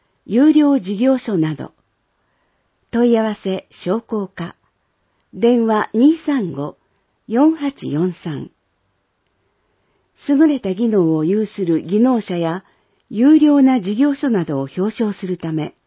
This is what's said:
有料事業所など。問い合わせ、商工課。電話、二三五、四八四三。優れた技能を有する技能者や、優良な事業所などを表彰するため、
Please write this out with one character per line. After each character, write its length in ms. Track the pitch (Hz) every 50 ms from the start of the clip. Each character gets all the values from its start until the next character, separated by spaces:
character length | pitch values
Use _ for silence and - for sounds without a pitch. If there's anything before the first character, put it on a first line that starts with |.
| _ _ _ _ _
有 260 | - 190 240 285 311 277
料 260 | 302 294 285 277 262
事 180 | 180 185 208
業 220 | 190 247 262 262 254
所 200 | - - 208 170
な 160 | 156 156 151
ど。 180 | 143 131 - _ _ _ _ _ _ _ _ _ _ _ _ _ _ _ _ _ _ _ _ _ _ _ _
問 200 | - 233 240 240
い 80 | 233 220
合 40 | 220
わ 140 | 220 208 - -
せ、 240 | 196 190 185 - _ - - -
商 200 | 175 190 226 -
工 260 | - 226 214 196 180
課。 280 | _ - 170 170 - _ _ _ _ _ _ _ _ _ _ _ _ _ _ _ -
電 340 | 185 208 233 247 240 226
話、 220 | 220 214 214 - - -
二 240 | 220 254 302 330 320 -
三 260 | 311 285 262 202 170 135
五、 240 | 139 143 147 - _ _ _ _ _ _ _ _ _ _ -
四 280 | 214 240 294 320 320
八 340 | 311 285 277 - - - 131
四 220 | 135 151 175 185 165 - -
三。 280 | 175 147 131 139 - _ _ _ _ _ _ _ _ _ _ _ _ _ _ _ _ _ _ _ _ _ _ _ _ _ _ _ _ _ _ _ _ _ _ - -
優 180 | 285 269 320
れ 140 | 311 294 254
た 120 | - 190 185
技 160 | 185 240 226
能 280 | 214 196 175 160 160
を 80 | 156 156
有 220 | 170 196 214 214
す 200 | 190 - - 190
る 160 | 165 165 156 -
技 180 | 165 190 214
能 200 | 240 262 254 226
者 160 | 196 - 180 175
や、 260 | 165 160 165 190 - _ _ _ _ _ _ _ _ -
優 280 | - 202 247 285 311 302
良 220 | 302 294 285 285
な 200 | 269 262 262 247
事 160 | 175 185 208
業 180 | 214 277 294 277
所 160 | - - 269
な 140 | 226 185 165
ど 140 | 165 147 135
を 20 | 135
表 200 | 135 - 180 185
彰 300 | 214 - - 233 208 196
す 140 | - -
る 100 | 180 185
た 160 | 175 - 160 160
め、 220 | 156 151 151 - _ _